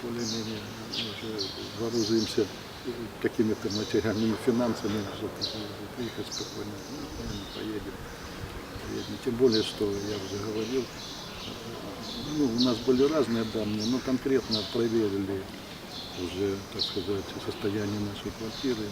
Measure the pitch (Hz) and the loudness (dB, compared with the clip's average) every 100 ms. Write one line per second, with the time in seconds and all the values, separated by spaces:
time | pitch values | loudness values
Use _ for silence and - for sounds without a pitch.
0 | 120 117 117 113 110 107 104 113 113 - | -4 -4 -2 -2 -2 -4 -6 -10 -6 -4
1 | 117 101 113 110 95 - 104 101 113 117 | -4 -6 -6 -4 -4 -6 -8 -2 0 2
2 | 107 113 107 - 101 - - - - 117 | 4 4 4 2 2 0 -10 -10 -8 -6
3 | 113 - 113 - 110 104 110 101 104 113 | -8 -2 -2 4 4 4 0 0 2 2
4 | 107 107 113 104 - 117 120 110 107 107 | 4 4 2 4 4 4 4 2 0 0
5 | 101 - 104 - - 110 104 101 101 - | -2 -4 -6 -4 -4 -4 -6 -8 -10 -6
6 | 117 110 101 - - 110 104 104 95 143 | -6 -4 -6 -4 -6 -6 -8 -8 -10 -8
7 | 143 - 117 104 98 104 104 107 98 92 | -8 -6 -6 -6 -6 -6 -4 -4 -6 -8
8 | - - - - - - - - 113 107 | -10 -10 -10 -8 -8 -8 -10 -8 -6 -6
9 | 101 104 - 117 127 110 104 - 104 101 | -4 -4 -2 6 8 8 2 0 0 0
10 | 101 104 95 98 104 110 110 131 117 - | -2 -4 -4 -4 -2 -2 0 0 -2 -6
11 | - - - - - - 117 117 - 101 | -10 -10 -10 -10 -8 -8 -8 -8 -8 -8
12 | 110 110 123 151 139 113 127 113 127 127 | -8 -6 -2 4 4 6 4 4 4 8
13 | 139 156 113 117 110 110 104 107 107 127 | 8 6 4 4 2 0 0 0 2 2
14 | 123 127 139 131 - 110 101 120 117 113 | 2 2 4 4 4 -2 0 2 4 4
15 | 107 98 98 98 92 - - - - - | 4 2 0 -2 -4 -10 -12 -12 -10 -10
16 | - 92 90 90 101 98 98 104 92 - | -10 -6 -4 0 0 0 -4 -4 -2 -2
17 | 90 101 90 - - - 107 104 104 104 | 0 -2 -2 -6 -6 -2 0 0 0 0
18 | 104 98 104 95 110 - 139 117 104 | -2 -2 -6 -4 -6 -2 0 0 -2